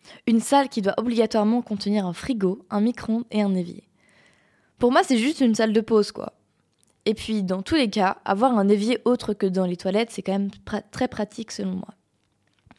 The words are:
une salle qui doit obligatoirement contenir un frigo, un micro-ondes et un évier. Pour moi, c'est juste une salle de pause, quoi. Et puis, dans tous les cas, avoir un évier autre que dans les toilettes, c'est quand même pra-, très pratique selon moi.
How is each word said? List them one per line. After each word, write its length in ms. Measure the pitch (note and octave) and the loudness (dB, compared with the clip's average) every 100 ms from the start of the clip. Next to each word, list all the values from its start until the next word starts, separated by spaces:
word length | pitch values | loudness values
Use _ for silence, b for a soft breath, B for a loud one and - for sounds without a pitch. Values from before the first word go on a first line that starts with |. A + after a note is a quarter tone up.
| B B - | B B 0
une 120 | A3+ | 2
salle 300 | - C#4 C4 | 4 2 2
qui 140 | A3+ | -2
doit 100 | G3 - | -2 -2
obligatoirement 680 | A#3+ A3+ A3 A3 G#3+ A#3+ | 0 0 2 2 2 0
contenir 420 | - G3+ G3+ G#3 F3+ | -2 -6 -2 -2 -2
un 80 | |
frigo, 500 | E3+ - A3+ F#3 G#3 - | -6 -6 -2 -2 -2 -4
un 100 | G3+ | 0
micro-ondes 460 | A3+ - - A3+ - | 0 -2 -4 -4 -2
et 100 | G#3+ | -2
un 140 | G3+ F#3 | 0 0
évier. 340 | F3 - - b b b b b b b b _ | -4 -10 -20 b b b b b b b b _
Pour 140 | A#3+ | 2
moi, 100 | D4 | 4
c'est 140 | F#4 A#3+ | 4 2
juste 240 | B3+ D#4+ | 2 2
une 140 | B3 A3 | 2 4
salle 180 | A3 | 2
de 80 | G#3+ | 2
pause, 300 | A3 A3 G3+ | 2 2 2
quoi. 220 | - - - _ _ _ _ _ _ G#3+ | -6 -12 -14 _ _ _ _ _ _ -4
Et 100 | G#3+ | -4
puis, 260 | - G#3+ | -4 -4
dans 220 | F#3 F#3 | -2 -4
tous 100 | - | -2
les 160 | D#4 A#3 | 0 2
cas, 280 | G#3+ F#3+ - - | 2 0 0 -4
avoir 300 | G3+ C4 A3+ | 0 2 4
un 140 | G3 | 4
évier 300 | G#3 A3 B3 A#3+ | 4 2 0 0
autre 280 | B3 - | 0 -2
que 140 | G3+ G3 | -2 0
dans 180 | F#3 F3+ | 0 -2
les 100 | F3 | -2
toilettes, 360 | F#3+ G3+ A#3 | -2 -2 -2
c'est 100 | - | -6
quand 120 | F#3+ | -4
même 180 | G3 G3+ - - | -4 -4 -8 -10
pra-, 180 | G#3 - | -10 -10
très 160 | - B3+ | -4 -4
pratique 440 | - G#3 - A3 | -4 -8 -10 -12
selon 200 | - F#3+ | -8 -6
moi. 240 | F#3 - - _ _ _ _ _ _ _ | -6 -10 -20 _ _ _ _ _ _ _